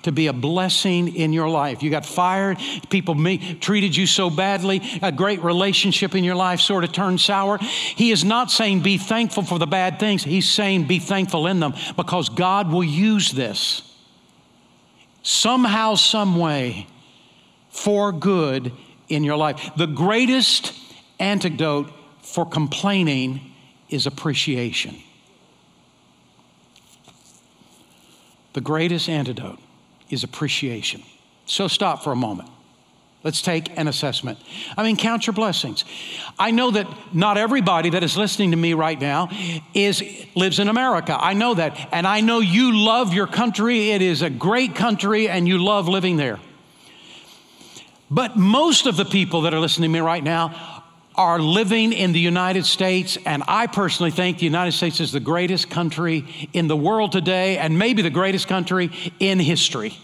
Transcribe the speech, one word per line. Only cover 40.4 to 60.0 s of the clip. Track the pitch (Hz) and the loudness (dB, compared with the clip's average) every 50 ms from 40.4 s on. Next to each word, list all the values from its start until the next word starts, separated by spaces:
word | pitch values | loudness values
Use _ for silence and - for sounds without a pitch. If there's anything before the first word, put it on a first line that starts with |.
| 185 190 147 - | 0 0 0 0
in | 202 202 | 0 2
America. | 220 240 262 262 214 165 160 170 151 - | 2 2 2 2 0 0 0 -2 -2 0
I | - 175 196 | 0 0 0
know | 202 233 247 233 | 2 0 0 0
that. | 170 165 147 147 - - - | 0 0 -2 -4 -8 -8 -4
And | - 170 170 | -4 0 0
I | 190 208 214 | 2 2 2
know | 220 226 233 233 | 2 2 2 2
you | 220 180 170 226 262 247 226 | 2 2 2 4 4 4 4
love | 208 214 220 220 240 254 196 170 | 4 4 4 4 2 2 0 0
your | 202 196 | 0 -2
country. | 180 - 190 240 233 - - 208 233 247 226 208 214 | -2 0 0 0 0 0 0 0 2 2 2 2 2
It | 208 196 | 2 2
is | 185 185 165 131 | 2 2 2 0
a | 170 160 | -2 -2
great | 131 117 135 180 220 247 262 220 151 | -2 -2 0 2 2 2 0 0 0
country, | 147 202 240 208 - - 202 214 208 220 | 0 0 0 0 0 0 0 2 2 2
and | 202 175 185 175 175 | 0 0 2 2 2
you | 190 | 2
love | 175 180 202 208 202 180 165 | 2 2 2 2 2 2 2
living | 190 190 175 185 175 | 0 2 2 2 0
there. | 151 143 123 104 98 - - - - - _ _ _ - - - - - - - - - - - - - - - - - - - - - - _ _ _ _ | 2 0 -2 -4 -6 -12 -20 -20 -20 -20 _ _ _ -20 -20 -20 -20 -20 -20 -20 -20 -20 -20 -20 -20 -20 -20 -20 -20 -20 -20 -20 -20 -20 -20 _ _ _ _
But | 143 247 262 226 240 | 0 0 0 0 2
most | 220 180 196 220 277 311 339 285 - - | 2 4 6 6 6 4 4 4 4 2
of | 262 185 | 2 2
the | 151 196 | 0 -2
people | - - 196 180 - - 165 | 0 2 0 2 2 0 0
that | 156 170 160 | 0 0 0
are | 160 | 0
listening | 165 156 - - 165 160 | 0 0 0 0 2 2
to | 160 | 2
me | 165 | 2
right | 160 165 170 170 139 | 2 0 0 0 -2
now | 156 165 165 165 160 165 - - - - - - - _ _ _ _ _ | -2 0 0 -2 -2 -6 -12 -16 -16 -18 -18 -20 -20 _ _ _ _ _
are | - 190 170 170 165 | 2 2 4 4 2
living | 156 151 170 208 226 185 226 226 220 226 | 2 2 2 2 2 2 2 2 2 2
in | 226 220 196 180 165 | 2 2 0 2 2
the | 170 | 2
United | 170 175 175 180 180 180 185 190 170 | 2 2 2 2 0 2 0 0 0
States, | - - - 185 185 185 185 180 185 - - - | 0 0 0 2 2 2 0 0 -2 -6 -4 -4
and | 170 156 143 147 | -4 -4 -2 0
I | - 180 220 233 | 0 2 2 0
personally | - - 202 196 175 - - 180 160 | 0 0 0 0 0 0 0 0 0
think | 151 180 180 180 180 180 | 0 0 0 0 0 0
the | 175 | 0
United | 160 151 175 180 175 | 0 0 0 0 0
States | 151 - 180 165 - - | 0 0 -2 0 0 -2
is | 165 - | -4 -2
the | - 143 | -4 -4
greatest | 113 135 165 175 180 175 190 170 - - | -2 -2 0 0 0 0 0 -2 -4 -4
country | - 175 175 160 - 156 175 170 160 156 135 - - - 151 - - | -4 -2 -2 -2 -2 -2 -2 -2 -2 -2 -4 -8 -12 -14 -14 -4 -2
in | 175 170 151 | 0 0 2
the | 160 | 2
world | 151 143 185 220 220 214 196 | 2 2 2 2 2 0 0
today | - 185 160 180 185 185 185 190 190 | 0 0 0 2 0 2 2 0 0
and | - 160 156 160 | 0 0 0 2
maybe | 175 214 240 254 208 | 2 2 2 2 2
the | 170 165 | 0 0
greatest | 135 170 190 196 190 185 - | 0 0 0 2 0 -2 -2
country | - 185 190 170 - 185 185 180 170 - - - 175 - - | -2 -2 -2 -2 0 0 0 0 -2 -4 -8 -12 -12 -6 -2
in | 190 196 190 | 0 2 2
history. | 185 156 143 170 - - - - 123 107 110 - - | 2 2 2 2 0 0 -2 -2 -4 -6 -6 -8 -12